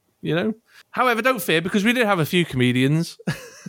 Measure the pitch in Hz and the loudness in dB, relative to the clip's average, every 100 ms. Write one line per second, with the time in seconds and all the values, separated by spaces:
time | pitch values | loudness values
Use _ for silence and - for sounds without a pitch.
0 | _ _ - 156 220 214 _ - _ - | _ _ -4 -2 -2 -6 _ -20 _ -2
1 | 254 226 247 254 185 165 175 208 208 247 | 0 2 0 -2 0 0 2 0 2 2
2 | 214 190 147 180 170 127 123 123 135 156 | 0 0 2 0 0 0 2 2 2 2
3 | 170 - - - - - | -2 -8 -8 -8 -14 -18